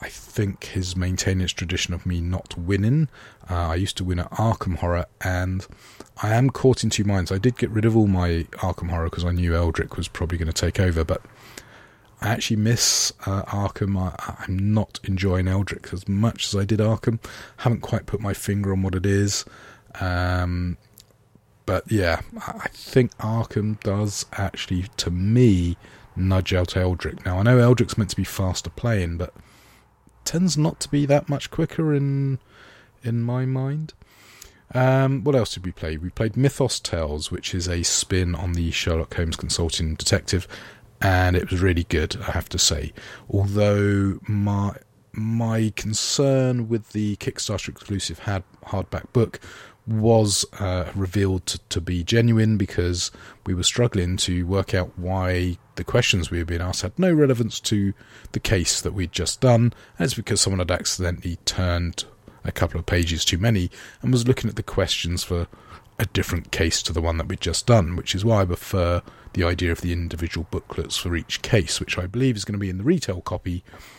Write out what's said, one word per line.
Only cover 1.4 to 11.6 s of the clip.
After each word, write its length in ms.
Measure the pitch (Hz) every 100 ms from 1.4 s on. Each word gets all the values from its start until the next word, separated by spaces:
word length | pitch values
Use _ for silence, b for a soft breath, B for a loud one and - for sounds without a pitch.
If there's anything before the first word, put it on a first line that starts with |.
its 100 | 90
tradition 400 | - 85 87 -
of 140 | 85 90
me 160 | 87
not 340 | 87 90 - -
winning. 540 | 85 98 107 147 156 B B B -
Uh, 180 | 87 85
I 60 |
used 240 | 85 98 -
to 60 |
win 140 | 90 87
at 120 | 87
Arkham 460 | - 113 110 - 82
Horror, 280 | 87 87 - -
and 460 | 95 92 92 92 - B B B B -
I 100 | 110
am 160 | 113 135
caught 340 | - 135 120
in 60 | 110
two 160 | -
minds. 260 | 101 98 85
I 60 | 95
did 220 | 127 120
get 100 | -
rid 160 | 110
of 100 | 113
all 120 | 110 104
my 400 | 90 87 85 82
Arkham 360 | - 92 - 85
Horror 220 | 85 82
'cause 160 | - 87
I 60 |
knew 220 | 87 87
Eldritch 440 | 82 85 - - -
was 100 | 87
probably 300 | - 82 85
gonna 160 | 80
take 260 | - 87 -
over, 240 | 92 80
but 160 | 80 87 - B B B